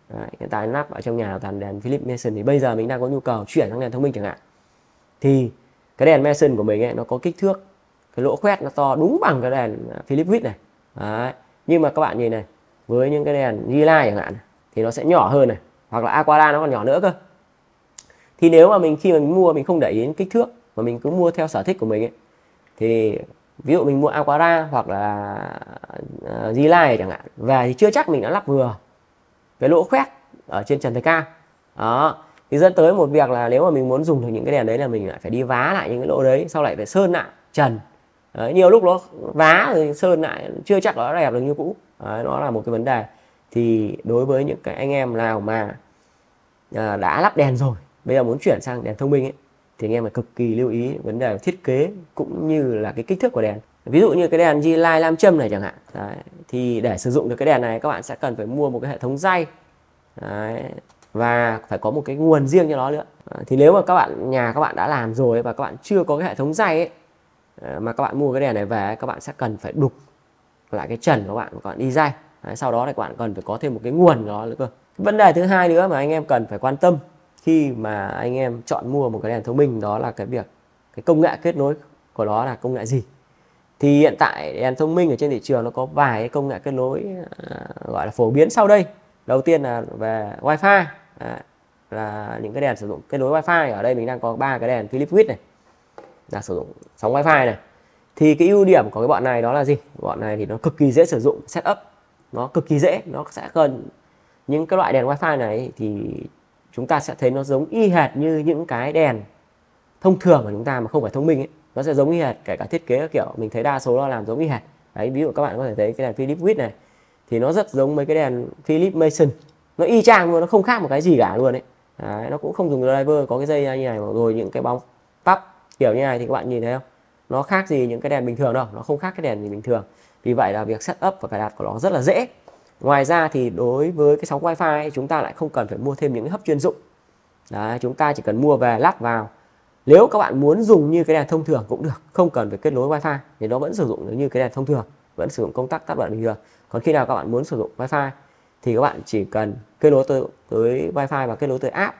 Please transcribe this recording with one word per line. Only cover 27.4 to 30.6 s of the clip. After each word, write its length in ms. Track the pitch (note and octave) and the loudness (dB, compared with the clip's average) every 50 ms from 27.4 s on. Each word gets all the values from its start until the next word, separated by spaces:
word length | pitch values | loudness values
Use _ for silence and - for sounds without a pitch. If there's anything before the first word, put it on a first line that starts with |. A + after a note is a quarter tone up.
| A2 B2 C3+ B2+ B2 | -2 0 2 2 2
thì 60 | B2 B2+ | 0 2
chưa 180 | - G#3 G#3 | 4 4 4
chắc 180 | - - - F3 | 4 2 0 0
mình 120 | D#3 C3 | 0 -2
đã 80 | G2+ A#2 | -2 -2
lắp 180 | F3 G3+ - | -4 -4 -2
vừa 280 | C#3+ C#3 C3+ B2+ A#2 G#2 - _ _ _ _ _ _ _ _ _ _ _ _ _ _ _ - | -2 0 0 0 -2 -4 -10 _ _ _ _ _ _ _ _ _ _ _ _ _ _ _ -2
cái 100 | B2 C#3+ | 2 4
lỗ 140 | E3 E3 F#3 | 4 4 2
khoét 240 | - C4 C4+ C4+ - - _ _ _ _ - _ | 2 0 0 0 -2 -6 _ _ _ _ -20 _
ở 160 | - - G2+ | -8 -8 -6